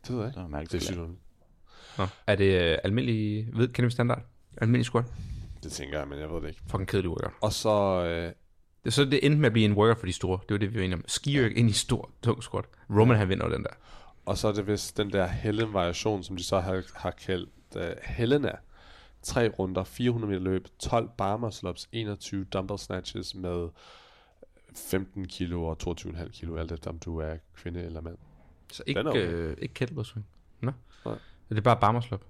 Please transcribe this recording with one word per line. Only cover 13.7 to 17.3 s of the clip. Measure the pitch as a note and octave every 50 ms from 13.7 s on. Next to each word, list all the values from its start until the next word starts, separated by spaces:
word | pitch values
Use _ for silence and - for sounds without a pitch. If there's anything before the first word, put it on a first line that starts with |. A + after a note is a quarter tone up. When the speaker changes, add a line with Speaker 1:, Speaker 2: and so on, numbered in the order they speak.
| - - - - - - - - - - -
Speaker 1:
Og | - G2+
så | - -
er | G#2+
det | G2+ G#2 G2
vist | G2+ G#2 G2 - - -
den | - G#2+ G2+ G2
der | G2 F#2
Helen-variation, | F2+ F2 D2 - G#2+ G#2+ G#2+ A2+ A2 G#2 F#2+ F2 F2 E2 - - A2 G#2+ F#2+ F2+
som | - F#2+
de | F2 F2
så | - G2+ F#2+
har, | F2+ F#2+ F#2 F#2 F2+ - -
har | - - F#2
kaldt, | - - - -